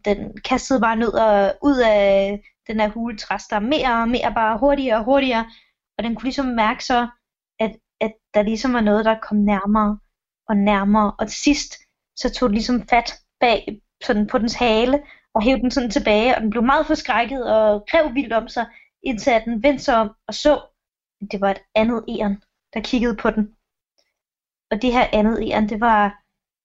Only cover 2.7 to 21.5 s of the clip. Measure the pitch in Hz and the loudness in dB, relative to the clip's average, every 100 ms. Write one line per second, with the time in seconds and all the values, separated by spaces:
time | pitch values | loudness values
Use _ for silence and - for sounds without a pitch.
2.7 | 220 214 220 233 214 - 202 - 214 214 | -2 -2 -2 -8 -8 -6 -8 -4 -4 0
3.7 | 302 262 233 226 247 - 226 220 220 277 | 0 0 0 0 0 -2 0 0 2 2
4.7 | 277 262 220 214 277 269 226 226 - _ | 2 0 -2 2 2 2 -2 -4 -10 _
5.7 | _ _ - 226 226 262 262 262 233 214 | _ _ -8 -6 -4 -4 -4 -2 0 0
6.7 | 220 - 247 240 - _ _ _ - 220 | 0 -2 -2 -2 -8 _ _ _ -6 -4
7.7 | 214 _ _ 220 - _ 208 208 220 262 | -4 _ _ -6 -6 _ 0 0 0 -2
8.7 | 240 208 208 220 220 - 208 208 196 202 | 0 2 2 2 0 -2 0 2 0 0
9.7 | 214 208 208 _ _ _ _ - 202 202 | 0 0 -2 _ _ _ _ -4 0 2
10.7 | 202 202 214 202 - 214 - 285 285 - | 2 2 2 2 -2 -8 -4 -2 -2 -4
11.7 | - _ _ _ - 254 - 247 208 220 | -14 _ _ _ -8 -6 -2 0 0 -2
12.7 | 247 - 240 233 - _ _ 247 220 - | -4 0 0 0 -8 _ _ 0 0 -4
13.7 | 214 _ _ - 214 208 254 226 - 247 | -12 _ _ -2 -2 0 0 -2 -2 0
14.7 | 220 247 285 - - _ 226 214 262 247 | 2 2 0 -4 -18 _ -2 0 0 0
15.7 | 269 240 240 220 208 240 247 220 220 233 | -2 -2 -2 2 2 2 0 0 0 2
16.7 | 294 311 311 - 220 233 269 220 220 214 | 2 0 -2 -2 -2 -2 -4 0 2 2
17.7 | 208 - 330 302 233 226 226 226 - 220 | 0 0 0 0 -2 -2 -2 -2 -6 -8
18.7 | - _ _ 269 220 269 226 226 233 269 | -10 _ _ -8 -4 0 0 0 -2 0
19.7 | 269 - 233 214 - - 202 294 - - | 0 0 0 0 -6 -14 -2 2 0 -2
20.7 | _ _ _ _ _ 202 196 196 | _ _ _ _ _ -10 -4 -2